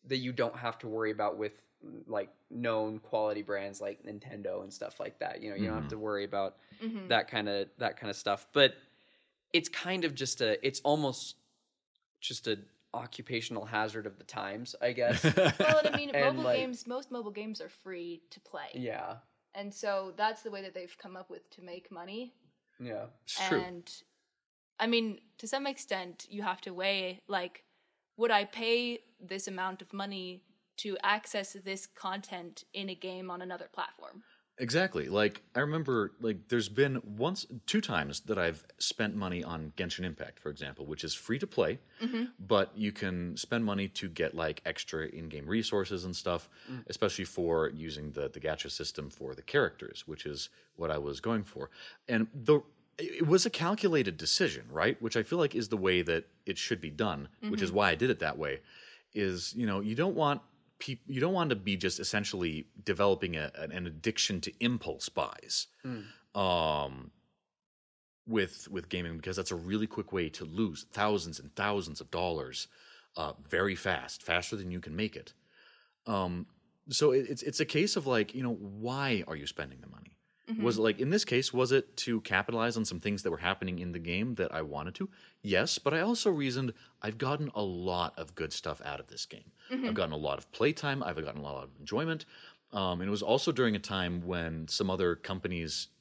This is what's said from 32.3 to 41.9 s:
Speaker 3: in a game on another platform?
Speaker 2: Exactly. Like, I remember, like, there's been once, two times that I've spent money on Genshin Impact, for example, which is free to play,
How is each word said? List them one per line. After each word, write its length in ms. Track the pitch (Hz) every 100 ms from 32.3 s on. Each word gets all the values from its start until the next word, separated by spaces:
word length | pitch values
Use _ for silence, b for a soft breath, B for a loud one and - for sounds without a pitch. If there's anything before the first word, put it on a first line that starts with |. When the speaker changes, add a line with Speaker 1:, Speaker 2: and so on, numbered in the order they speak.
| 180 170 - -
Speaker 3:
in 160 | 196 190
a 60 | 180
game 360 | 185 185 185
on 100 | 175
another 280 | 180 180 175
platform? 520 | - - - 67 - b b b -
Speaker 2:
Exactly. 520 | 123 151 190 - 67
Like, 320 | 98 107 104 _
I 60 | -
remember, 540 | 147 156 139 120 98 -
like, 260 | 113 95 -
there's 220 | 120 98
been 320 | 107 139 131
once, 420 | 104 104 147 196 - 113 -
two 160 | 214
times 400 | - 92 71 -
that 160 | - 98
I've 280 | 85 78 - -
spent 360 | - - 107
money 300 | 104 95 90
on 300 | 82 82 78 -
Genshin 300 | 90 - 90
Impact, 340 | 76 - -
for 100 | 76
example, 360 | 76 69 64 71
which 180 | 76
is 100 | 80
free 260 | - - 135
to 80 | 196
play, 320 | - 82 - _